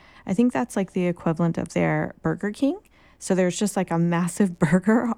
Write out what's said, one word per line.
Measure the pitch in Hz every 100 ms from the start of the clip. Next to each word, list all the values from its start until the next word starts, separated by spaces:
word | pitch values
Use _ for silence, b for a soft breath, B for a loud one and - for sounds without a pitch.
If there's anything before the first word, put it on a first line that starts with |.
| B B -
I |
think | 196 247
that's, | 254 240 -
like, | 190
the | 196 180
equivalent | 175 175 160 170 165
of | -
their | - 165 151 156 -
Burger | 160 165 202
King. | 208 277 370 b b b b
So | - 185
there's | 180 175
just, | 208 -
like, | 180
a | 165
massive | 170 170 175 - 202 175
<laughs> | 160
burger | 185 202 226 247